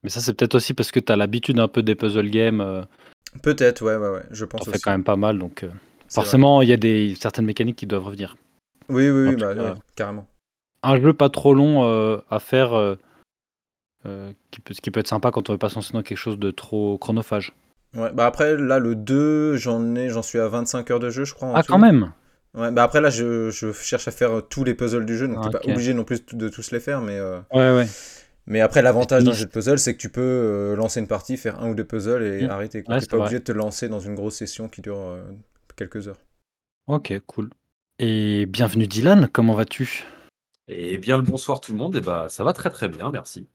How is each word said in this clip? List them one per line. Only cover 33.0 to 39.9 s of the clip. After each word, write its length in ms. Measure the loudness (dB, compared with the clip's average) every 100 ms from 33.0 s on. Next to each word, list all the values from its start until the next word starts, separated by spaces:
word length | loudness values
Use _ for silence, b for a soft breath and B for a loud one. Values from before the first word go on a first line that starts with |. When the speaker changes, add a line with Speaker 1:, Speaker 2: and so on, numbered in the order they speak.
| 0
Speaker 1:
c'est 60 |
Speaker 2:
pas 60 | -2
Speaker 1:
vrai. 80 | 0
Speaker 2:
obligé 140 | -4
de 40 |
te 80 | -4
lancer 380 | -4 -4 -6 -8
dans 100 | -8
une 160 | -8 -8
grosse 200 | -8 -8
session 340 | -12 -12 -14
qui 120 | -14
dure, 180 | -12 -10
euh, 240 | -10 -14 -16 -20 _ _ _ -14
quelques 320 | -12 -10 -12
heures. 120 | -16 _ _ _ _ _ _ -4
Speaker 1:
Ok, 260 | -4 -2 -8 -8
cool. 220 | -8 -8 _ _ _ _ _
Et 460 | 0 0 0 0 -2
bienvenue 420 | 0 0 2 0
Dylan, 400 | 2 6 6 6
comment 260 | 4 2
vas-tu ? 520 | 2 -2 -4 -8